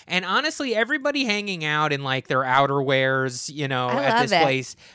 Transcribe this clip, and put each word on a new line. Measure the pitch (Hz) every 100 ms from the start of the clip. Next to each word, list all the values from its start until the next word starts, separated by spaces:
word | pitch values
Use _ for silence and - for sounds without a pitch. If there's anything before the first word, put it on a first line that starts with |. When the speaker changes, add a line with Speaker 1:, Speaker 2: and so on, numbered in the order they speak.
| -
Speaker 1:
And | 180 180
honestly, | 214 302 - 277 214
everybody | 233 294 277 285
hanging | 254 208 202 180
out | 151 151 151
in, | 139
like, | 139 131 -
their | 131
outerwears, | 131 131 139 139 139 135 131 135 131 123 -
you | 147 139
know, | 131 123
Speaker 2:
I | 247
Speaker 1:
at | 139
Speaker 2:
love | 233
Speaker 1:
this | 240
Speaker 2:
it. | 180
Speaker 1:
place | 151 131 127 - -